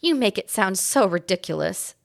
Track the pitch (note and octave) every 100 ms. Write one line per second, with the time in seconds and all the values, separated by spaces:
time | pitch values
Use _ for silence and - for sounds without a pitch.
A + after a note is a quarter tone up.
0 | E4+ D4 A3+ G3 - - G3 F#3+ - C4+
1 | G#3 F3 - F3+ - D#3+ D3+ F#3 - -